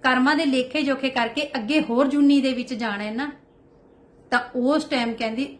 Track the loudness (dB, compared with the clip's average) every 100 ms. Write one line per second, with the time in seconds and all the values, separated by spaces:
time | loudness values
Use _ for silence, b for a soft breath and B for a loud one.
0 | 2 2 2 2 2 0 0 -2 -2 -2
1 | -2 -2 -2 -4 -6 -6 0 0 0 2
2 | 2 4 6 6 2 -2 -6 -6 -6 -6
3 | -6 -6 -8 -10 _ _ _ _ _ _
4 | _ _ -2 -2 -2 -2 2 2 0 -2
5 | -2 -2 -4 -4 -6 -8